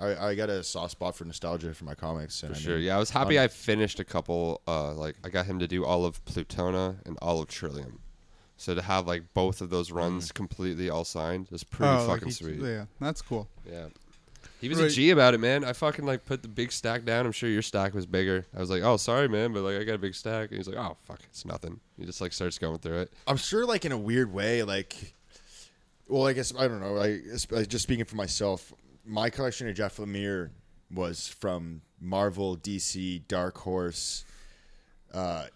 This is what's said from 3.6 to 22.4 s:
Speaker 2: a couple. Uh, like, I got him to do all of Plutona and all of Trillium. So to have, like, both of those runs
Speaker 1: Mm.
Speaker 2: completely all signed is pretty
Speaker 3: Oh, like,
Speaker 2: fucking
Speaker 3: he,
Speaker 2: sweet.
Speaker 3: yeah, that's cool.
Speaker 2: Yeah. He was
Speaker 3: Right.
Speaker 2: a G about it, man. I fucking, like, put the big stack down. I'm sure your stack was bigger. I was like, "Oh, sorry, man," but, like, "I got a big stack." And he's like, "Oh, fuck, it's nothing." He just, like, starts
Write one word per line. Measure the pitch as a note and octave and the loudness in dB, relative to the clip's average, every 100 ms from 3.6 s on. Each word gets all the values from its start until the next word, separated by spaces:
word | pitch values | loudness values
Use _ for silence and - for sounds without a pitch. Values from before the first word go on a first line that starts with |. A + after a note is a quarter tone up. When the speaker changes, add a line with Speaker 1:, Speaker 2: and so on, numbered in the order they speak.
| - G#2+ G#2 - | 0 2 2 0
Speaker 2:
a | |
couple. | F#2+ F2 - E2+ E2+ - - | -4 -2 0 0 0 -2 0
Uh, | D#2+ D2 | 0 0
like, | D2+ D#2 - | -2 -6 -6
I | F#2 | -4
got | F#2 F#2 | -2 0
him | F#2 | 0
to | F2 | 0
do | F2+ | 2
all | D#2+ F2+ | 4 4
of | F2 D#2 | 2 -2
Plutona | - - D#2 - F2+ F#2 F#2 F#2+ - | -8 -6 -4 -2 0 2 0 -4 -10
and | E2 | -4
all | E2+ E2 | 0 0
of | D2+ | 0
Trillium. | - E2 C#2+ C2 - - - - - - - | -6 -8 -8 -10 -14 -18 -20 -20 -20 -20 -8
So | - | -2
to | F2+ | -2
have, | F2+ F#2+ F2 | 2 2 2
like, | F2 E2+ | -2 -2
both | F#2+ F#2 F#2 | 2 2 2
of | F2+ | -2
those | F2 E2+ | -2 0
runs | F2 E2+ F2+ E2+ | 0 0 0 -4
Speaker 1:
Mm. | |
Speaker 2:
completely | - F#2 - F#2 E2 F2+ | -6 -8 -4 -4 -2 -2
all | D#2+ | -2
signed | E2+ E2+ D#2+ F#2 F#2+ | -2 -4 -2 -2 -6
is | E2+ | -12
pretty | - - C#3+ | -10 2 4
Speaker 3:
Oh, | C3 | 6
like, | A#2 F2 | 4 0
Speaker 2:
fucking | E2 | -2
Speaker 3:
he, | |
Speaker 2:
sweet. | - D#2+ D#2 | -6 -6 -4
Speaker 3:
yeah, | C3+ A2 G2+ - | -4 -4 -8 -6
that's | C#3 D#3 | -6 -6
cool. | - A2+ G#2 - F#2 | -4 -6 -6 -12 -14
Speaker 2:
Yeah. | E2+ D#2+ - - - _ - - - | -12 -12 -16 -20 -20 _ -20 -20 -8
He | A#2+ | -2
was | E3 | 4
Speaker 3:
Right. | D#3 | 4
Speaker 2:
a | |
G | C3+ D3+ | 6 8
about | E3 B2+ | 10 10
it, | A#2 | 10
man. | A#2 C#3 | 6 4
I | C3 | 2
fucking, | B2 D3+ D3 C#3+ | 0 0 0 -2
like, | C3 | -2
put | - C3+ | -2 -6
the | A#2 | -4
big | G#2+ A#2+ | -4 -2
stack | - A#2 A#2 | -2 -2 -2
down. | A#2 A#2 B2 | 2 2 2
I'm | |
sure | G#2+ A#2+ | 0 2
your | G#2+ | 2
stack | A2 G#2 G2 | 2 2 2
was | G2+ F2+ | 0 0
bigger. | F#2 F#2+ F#2 F#2 F#2+ | 2 4 2 0 -4
I | |
was | F2+ | -2
like, | F#2 | 2
"Oh, | A2 A2 | 4 4
sorry, | - B2 C#3 | 4 2 4
man," | G#2+ A#2 | 2 0
but, | G#2 | 0
like, | F#2+ G2 | -2 -2
"I | |
got | G#2+ G#2+ | -2 -2
a | |
big | F#2+ | -4
stack." | F#2 A2 A2 G#2+ | -4 -4 -4 -4
And | G#2 | -6
he's | F#2+ | -6
like, | G#2+ | -6
"Oh, | - - | -6 -8
fuck, | - - - | -16 -18 -18
it's | - | -12
nothing." | - E2+ E2 F2 - - | -8 -8 -8 -12 -16 -14
He | F2 | -12
just, | - | -6
like, | F#2 | -6
starts | - | -2